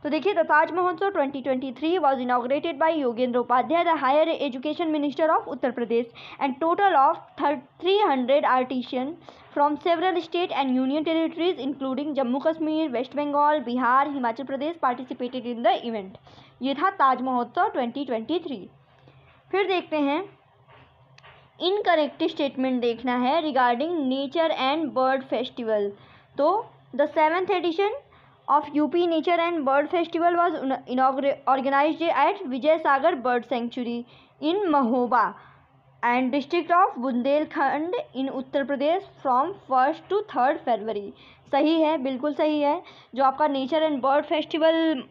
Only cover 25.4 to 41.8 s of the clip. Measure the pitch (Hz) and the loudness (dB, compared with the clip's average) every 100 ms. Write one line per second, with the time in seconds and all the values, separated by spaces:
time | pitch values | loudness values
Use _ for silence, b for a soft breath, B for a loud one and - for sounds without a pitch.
25.4 | 254 - 226 214 202 202 B B B - | -4 -6 -2 0 0 -6 B B B 0
26.4 | 285 403 480 - _ 247 294 294 311 339 | 2 2 -2 -16 _ -2 0 2 2 2
27.4 | 370 381 339 330 403 523 - b b b | 0 0 0 0 -2 -2 -12 b b b
28.4 | - 285 294 285 302 339 349 320 311 339 | 0 0 2 0 0 2 2 0 0 0
29.4 | 339 349 269 269 302 359 330 339 339 349 | 0 0 2 2 2 0 -2 0 2 2
30.4 | 349 311 269 262 - 254 262 262 277 - | 0 0 -4 -4 -4 0 2 2 -2 -2
31.4 | - 269 269 277 294 320 330 262 294 392 | 0 0 2 2 2 0 0 2 2 0
32.4 | 349 254 262 320 320 277 294 339 240 247 | -6 -2 2 2 2 2 2 0 0 -2
33.4 | 233 254 240 247 240 240 240 b b b | -2 -4 -4 -6 -6 -6 -10 b b b
34.4 | 285 370 403 294 247 240 247 233 196 - | -2 0 2 2 2 2 2 2 0 -2
35.4 | B B B _ _ _ 233 247 262 285 | B B B _ _ _ -2 0 0 -2
36.4 | 269 339 330 349 392 381 247 240 247 294 | 0 -2 2 4 2 0 -4 -2 2 2
37.4 | 302 302 277 285 330 480 - 247 269 262 | 0 -2 0 0 -2 -4 -6 -6 -6 -6
38.4 | 262 294 269 277 285 349 392 - 285 247 | -4 -4 -2 -2 0 0 -4 -8 0 2
39.4 | 311 403 - 254 262 320 - 392 415 - | 0 -4 -2 2 2 0 -4 -4 -4 0
40.4 | 247 311 - 226 214 208 202 - B B | 0 0 -2 -2 -2 -8 -8 -16 B B
41.4 | - 277 302 330 | -4 0 2 2